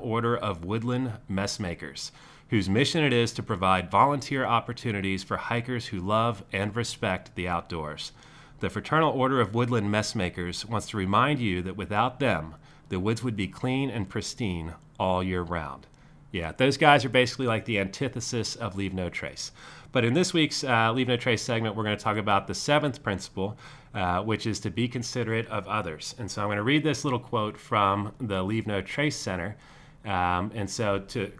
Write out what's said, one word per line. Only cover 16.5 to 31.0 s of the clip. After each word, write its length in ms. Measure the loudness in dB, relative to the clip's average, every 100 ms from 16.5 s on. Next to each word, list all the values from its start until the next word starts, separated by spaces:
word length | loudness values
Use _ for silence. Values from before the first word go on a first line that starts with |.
those 240 | 2 2 6
guys 260 | 8 8 8
are 40 |
basically 380 | 4 4 2 0
like 180 | 0 0
the 140 | 0
antithesis 760 | 0 -2 -4 -4 -4 -2 -4 -4
of 200 | -6 -4
Leave 180 | -4
No 160 | -2 -4
Trace. 420 | -4 -8 -10 -12 -14 -20 -20 -4
But 140 | 0 4
in 80 |
this 200 | 4 2
week's, 300 | 2 2 0
uh, 280 | 2 4 4
Leave 140 | 2 2
No 100 | 2
Trace 240 | 2 0
segment, 340 | 0 0 0 0
we're 80 |
gonna 140 | -2 0
talk 200 | 0 0
about 300 | 2 2 2
the 60 |
seventh 500 | -4 2 2 2 -2
principle, 540 | -4 -4 -6 -6 -6 -6 -16 -20 -10
uh, 280 | -2 0 0
which 240 | 0 -2 -2
is 140 | -4
to 80 | -4
be 180 | -2 -2
considerate 600 | -2 -6 -4 -2 -2 -4
of 200 | -6 -4
others. 480 | -2 -4 -6 -10 -10
And 120 | -8
so 120 | -4
I'm 80 | -2
gonna 140 | 0
read 200 | 2 2
this 200 | 2 0
little 160 | 0 -2
quote 380 | -2 -2 -2 -6
from 560 | -2 2 4 2 -2 -6
the 240 | -2 0
Leave 240 | 0 0 0
No 140 | -2
Trace 340 | -2 -2 -2 -2
Center, 420 | -4 -4 -4 -8 -18 -20 -20 -12 -2
um, 460 | 0 2 2 0 -4
and 140 | -6
so 300 | -2 0
to, 280 | 0